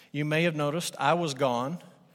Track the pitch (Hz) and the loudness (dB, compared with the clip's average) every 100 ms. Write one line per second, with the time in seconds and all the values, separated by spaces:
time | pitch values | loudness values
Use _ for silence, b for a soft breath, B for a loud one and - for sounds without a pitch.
0 | B 143 151 156 170 151 147 165 - - | B -4 0 2 2 2 -2 -2 -6 0
1 | 139 175 160 135 135 120 135 175 - - | 2 2 0 0 0 0 -2 -6 -14 -20
2 | b | b